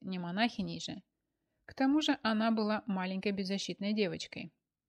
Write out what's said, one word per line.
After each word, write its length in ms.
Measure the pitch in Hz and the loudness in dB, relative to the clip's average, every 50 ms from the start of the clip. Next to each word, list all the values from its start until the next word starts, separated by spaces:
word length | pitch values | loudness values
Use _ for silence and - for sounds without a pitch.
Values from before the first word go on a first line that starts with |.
| - | -8
не 160 | 185 185 180 | -6 -6 -4
монахиней 600 | 175 170 175 202 226 240 233 - 190 170 170 165 | -4 -2 0 2 0 0 0 -2 -4 -4 -4 -6
же. 220 | - - - 196 - _ _ _ _ _ _ _ _ _ _ _ _ | -8 -8 -10 -12 -14 _ _ _ _ _ _ _ _ _ _ _ _
К 80 | - - | -10 -2
тому 300 | - 269 269 285 311 302 | 2 4 4 4 6 4
же 160 | 302 277 - - | 4 2 2 2
она 280 | 220 220 214 220 226 | 0 2 2 4 2
была 320 | 226 220 214 208 214 208 - | 2 2 2 2 0 -2 -2
маленькой 460 | - 196 185 185 185 190 190 185 214 202 | -2 -2 -2 -2 -2 -2 -2 -2 -2 -2
беззащитной 640 | 196 196 185 196 190 - - - - 196 202 214 | -2 -2 -2 -2 -2 -2 -4 -6 -4 -2 0 2
девочкой, 580 | 214 208 175 160 - - - - - - 170 - _ _ _ _ _ _ | 2 2 0 0 -4 -8 -10 -10 -12 -12 -12 -16 _ _ _ _ _ _